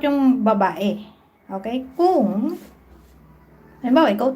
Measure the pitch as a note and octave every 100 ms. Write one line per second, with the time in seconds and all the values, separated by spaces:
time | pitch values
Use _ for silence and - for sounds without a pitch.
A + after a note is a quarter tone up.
0 | D4 C#4+ C4+ B3+ G#3+ G3+ F#3+ E3+ G3+ -
1 | - - _ _ - F#3+ G#3+ B3+ - -
2 | F4 F4 G3+ G3 D4+ F4+ - - - -
3 | _ - - - _ - - - B3 C#4+
4 | C#4+ G#3 B3+